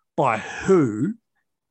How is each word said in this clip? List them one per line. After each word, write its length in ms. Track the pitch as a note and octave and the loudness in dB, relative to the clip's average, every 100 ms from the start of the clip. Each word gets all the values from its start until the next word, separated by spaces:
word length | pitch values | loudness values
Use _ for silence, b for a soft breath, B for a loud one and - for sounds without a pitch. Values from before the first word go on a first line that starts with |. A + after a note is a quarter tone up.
| _ - | _ -2
by 220 | C#3 A2 | 0 0
who 760 | - - - F#3+ C3 G#2+ D3+ A#3+ _ _ _ _ _ | -6 -6 2 2 2 0 -4 -6 _ _ _ _ _